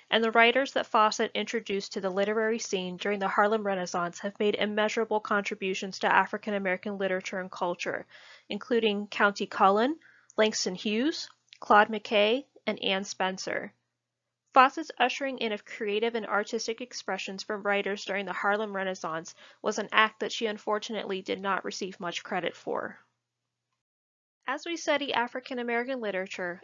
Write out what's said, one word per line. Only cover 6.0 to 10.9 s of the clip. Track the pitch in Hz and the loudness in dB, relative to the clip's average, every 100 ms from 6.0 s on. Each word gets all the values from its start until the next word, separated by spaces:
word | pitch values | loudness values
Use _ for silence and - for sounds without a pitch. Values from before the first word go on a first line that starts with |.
| 202 | 4
African | 190 190 208 220 | 4 4 -2 -4
American | 202 190 185 208 196 | -2 0 -2 -4 -2
literature | 190 185 - 190 | -2 -2 -4 -8
and | 185 | -8
culture, | - 180 175 170 - - - - - - | -4 -4 -2 -4 -6 -8 -20 -20 -18 -8
including | 202 - 233 220 202 208 | -6 0 2 2 0 -4
Countee | - 208 202 202 | 4 4 4 -4
Cullen, | - 196 202 254 320 - - _ - | 4 6 6 2 0 -10 -20 _ 2
Langston | 220 - - 185 | 2 2 -2 -2
Hughes, | 220 | -2